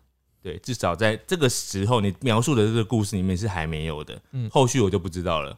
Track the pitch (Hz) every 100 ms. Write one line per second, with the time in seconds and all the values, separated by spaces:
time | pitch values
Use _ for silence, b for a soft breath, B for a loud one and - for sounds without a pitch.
0 | _ _ _ _ 92 80 - 123 92 82
1 | 110 110 - 180 131 - - 98 101 120
2 | 101 90 127 110 139 127 107 117 107 113
3 | 104 98 95 90 107 87 80 78 80 76
4 | 78 - _ 131 110 147 123 135 98 95
5 | 90 87 87 80 69